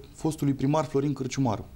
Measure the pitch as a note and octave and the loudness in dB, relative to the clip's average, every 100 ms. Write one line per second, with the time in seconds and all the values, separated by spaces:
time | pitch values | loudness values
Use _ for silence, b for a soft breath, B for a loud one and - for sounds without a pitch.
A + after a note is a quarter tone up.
0 | - - D#3 D3+ C#3 C3+ C#3 D#3 D3 C#3 | -8 -4 -4 0 0 2 2 2 2 0
1 | C#3+ C#3 C3 - C3 G2+ - | 0 -2 -4 0 0 0 -4